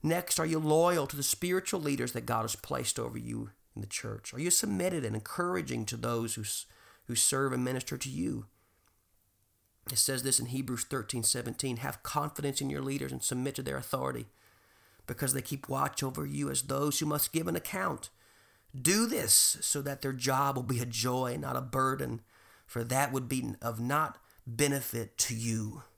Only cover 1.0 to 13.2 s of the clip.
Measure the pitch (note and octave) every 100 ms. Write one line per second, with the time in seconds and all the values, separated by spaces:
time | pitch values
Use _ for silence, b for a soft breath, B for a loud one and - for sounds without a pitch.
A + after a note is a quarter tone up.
1 | C#3+ D3 C#3 - F3+ F#3 F#3 F#3+ D3 C#3
2 | B2 A#2 A#2 A2+ A2 - - C3 B2 -
3 | A#2 A1+ A#1 - G2+ - _ - G2+ -
4 | A2 G#2 - A#2+ E3 - G#3 F#3+ F3+ E3+
5 | A#2 A2 - - F3 F3+ C#3 A#2+ A2 A#2
6 | A#2 A#2 A2+ A#2 G#2 - - B B B
7 | - A#2 - C3+ C3+ B2+ B2 C3 - D3
8 | C#3 C#3 - A#2+ G2+ b b b b b
9 | _ _ _ _ _ _ _ _ - B2
10 | - C3 C3 B2+ A#2+ C3 C3 A#2+ - C3+
11 | - B2 A2 B2 A#2+ - C3+ A#2 B2+ -
12 | - D3+ D3+ - C#3+ C3+ C#3 C#3+ C3+ C#3
13 | C3 C3